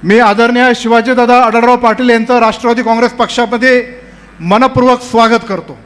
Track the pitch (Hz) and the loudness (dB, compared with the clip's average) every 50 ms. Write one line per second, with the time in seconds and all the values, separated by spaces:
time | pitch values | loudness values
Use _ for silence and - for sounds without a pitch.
0 | - 170 202 226 247 208 202 208 233 233 240 247 247 254 240 233 - 226 233 233 | 0 2 2 2 4 2 2 2 0 0 2 2 2 2 0 0 0 0 0 0
1 | 220 233 254 233 240 233 240 247 254 226 214 233 233 240 247 240 240 233 214 - | 2 0 0 0 2 2 4 2 2 2 0 0 2 2 0 2 2 0 0 0
2 | 254 247 233 226 226 233 247 247 226 220 208 - - 240 240 226 247 220 226 226 | 0 0 2 0 0 0 0 0 2 0 -2 -2 -2 -2 -2 -2 -2 -2 -2 0
3 | 240 233 240 - 233 - - - 240 220 240 233 233 262 254 247 240 - - - | 0 -2 -2 -4 -6 -4 -2 -4 -4 -2 -2 -2 0 2 2 0 -2 -4 -14 -20
4 | - - - - - - - - 165 170 190 220 254 254 254 262 247 254 247 247 | -20 -20 -20 -20 -20 -20 -20 -12 -4 -2 0 0 0 0 0 0 2 2 0 0
5 | - - - 226 226 226 233 226 226 - 196 175 160 - 139 107 - | -4 -4 0 0 2 2 2 -2 -4 -6 -10 -10 -10 -14 -20 -20 -20